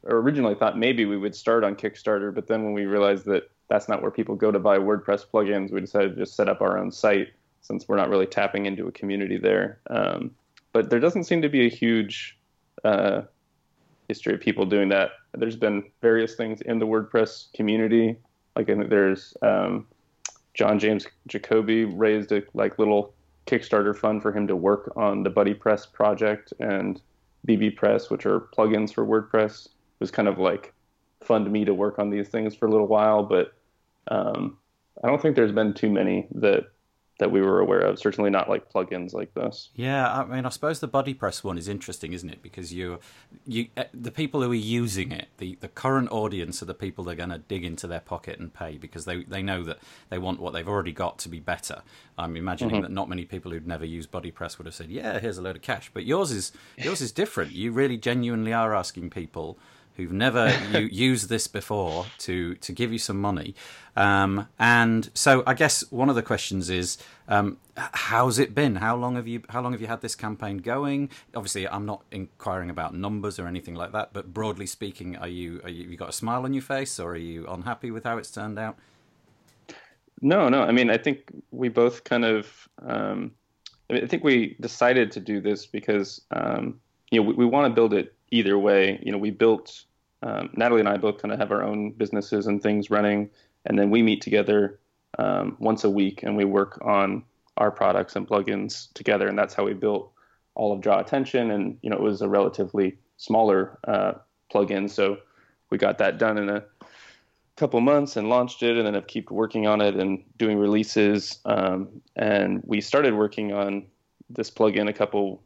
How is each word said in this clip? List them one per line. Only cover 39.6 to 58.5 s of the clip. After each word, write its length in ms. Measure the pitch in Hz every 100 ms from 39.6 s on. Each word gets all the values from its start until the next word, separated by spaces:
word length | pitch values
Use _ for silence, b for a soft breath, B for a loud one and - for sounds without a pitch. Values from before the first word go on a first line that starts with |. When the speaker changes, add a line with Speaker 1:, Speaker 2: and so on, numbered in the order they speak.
| - -
Speaker 2:
Yeah, 360 | 127 139 127 120
I 40 | 120
mean, 200 | 127 127
I 40 |
suppose 300 | - 147 156
the 80 | 147
BuddyPress 540 | 139 135 131 101 -
one 140 | 98 87
is 100 | 90
interesting, 420 | 101 - 87 80
isn't 180 | 87 87
it? 120 | -
Because 320 | 85 - 85
you, 260 | 87 90 87 b b b - -
you, 220 | 113 117 -
uh, 60 | 127
the 180 | 127 120
people 300 | 131 151 151
who 100 | 123
are 40 | 120
using 560 | 107 120 117 95 95
it, 160 | 82 - _
the, 180 | 92 92
the 60 | 90
current 440 | - 131 135 123
audience 500 | 110 107 101 82 82
are 40 | 85
the 80 |
people 300 | 90 98 87 87
that 60 |
are 40 | 82
gonna 220 | 87 85
dig 260 | - 98
into 240 | 87 82 87
their 120 | 85
pocket 380 | - 87 - -
and 140 | 82
pay 240 | - 82 73
because 280 | 76 82 78
they, 180 | 90
they 180 | - 95
know 200 | 98 92
that 140 | 82 78 B B B
they 80 | 92
want 220 | 92 90
what 140 | 85
they've 140 | 82 85
already 240 | 101 85
got 280 | 76 90 -
to 100 | 87
be 100 | 82
better. 420 | 78 87 - - _ b b -
I'm 180 | 85 82
imagining 400 | 92 90 120 107
Speaker 1:
Mm-hmm. 60 |
Speaker 2:
that 80 | 87
not 180 | 92 -
many 160 | 90 85
people 260 | 92 90
who'd 160 | 82 80
never 180 | 82 80
used 260 | 85 78
BuddyPress 460 | 90 82 - 87 -
would 80 | 82
have 100 | -
said, 140 | 80
"Yeah, 300 | 113 - -
here's 180 | 110 92
a 40 |
load 140 | 92 82
of 60 |
cash." 300 | - 110 -
But 120 | - 98
yours 260 | 165 180
is, 200 | 107 87 B B -
yours 220 | 151 185
is 100 | 123
different. 400 | - 214 - 76
You 180 | - 113
really 260 | 117 139 120
genuinely 560 | 120 123 120 117 110